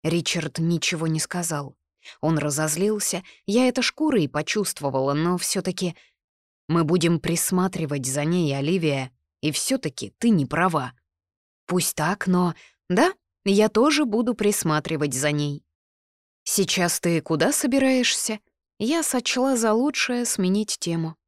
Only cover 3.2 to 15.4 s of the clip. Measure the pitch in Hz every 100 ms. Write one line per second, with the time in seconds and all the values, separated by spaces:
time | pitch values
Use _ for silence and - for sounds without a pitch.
3.2 | - - - 220 254 247 233 - 311 247
4.2 | 147 147 151 214 190 - 143 135 135 143
5.2 | 170 180 - 196 185 - 185 - _ _
6.2 | _ _ _ _ - 165 151 180 165 165
7.2 | - 170 - 185 185 185 156 143 131 139
8.2 | 151 180 156 139 143 185 160 139 131 _
9.2 | _ _ 151 143 - 262 160 - - _
10.2 | 240 190 135 147 185 160 135 _ _ _
11.2 | _ _ _ _ - 180 - - 156 202
12.2 | - 180 180 165 - _ _ 180 339 -
13.2 | _ _ 196 196 214 214 285 294 269 214
14.2 | 240 220 202 208 165 151 - 160 147 131
15.2 | 147 147